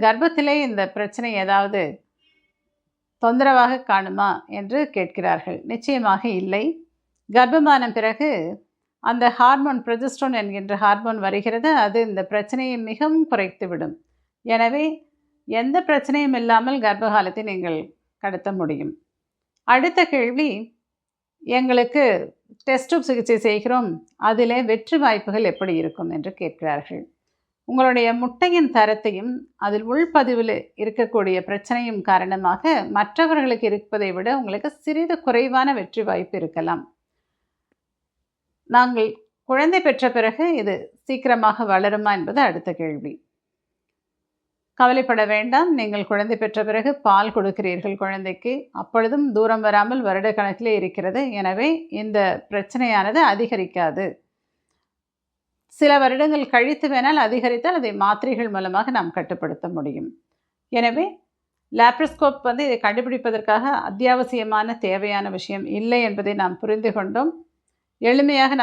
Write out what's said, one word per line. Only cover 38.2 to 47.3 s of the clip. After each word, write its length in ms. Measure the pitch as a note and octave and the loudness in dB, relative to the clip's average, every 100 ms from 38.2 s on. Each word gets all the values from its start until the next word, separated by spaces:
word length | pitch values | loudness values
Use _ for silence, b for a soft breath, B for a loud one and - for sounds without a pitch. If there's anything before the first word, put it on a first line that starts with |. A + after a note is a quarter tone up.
| _ _ _ _ - | _ _ _ _ 2
நாங்கள் 380 | A#3+ B3 A#3+ A3 - _ _ - | 4 4 2 -2 -2 _ _ -2
குழந்தை 300 | C4 D#4 F#4 | 2 4 4
பெற்ற 200 | E4 - B3+ A#3+ | 2 2 0 2
பிறகு 280 | A3 A3+ E4+ D4+ | 0 0 -2 0
இது 140 | G#3 F#3 - _ - | -2 -4 -8 _ -8
சீக்கிரமாக 580 | C4 C4 A#3 G#3+ G#3+ G#3+ | -4 0 2 2 0 0
வளருமா 400 | F#3+ G3+ G#3 G#3+ G3 | 2 2 0 0 -2
என்பது 220 | D#3+ A#3+ B3 | -2 0 0
அடுத்த 220 | E3+ F#3 E3+ | 0 -8 -6
கேள்வி. 320 | D#3+ D3 D3 - _ _ _ _ _ _ _ _ _ _ _ _ _ _ _ - | -6 -6 -10 -14 _ _ _ _ _ _ _ _ _ _ _ _ _ _ _ 2
கவலைப்பட 420 | B3 C4 C4 A3 G#3 | 4 4 2 2 2
வேண்டாம். 360 | G#3+ A#3 C4 F4+ C#4+ | 0 2 2 2 0
நீங்கள் 300 | G#3+ G#3 G3 | 0 -4 -2
குழந்தை 260 | G3+ G#3+ A3+ | -2 0 -2
பெற்ற 160 | A3 G#3+ G#3+ | -2 -2 -2
பிறகு 220 | A3 B3 C#4+ G#3+ | 0 0 0 4
பால் 260 | G3 G#3+ | 4 4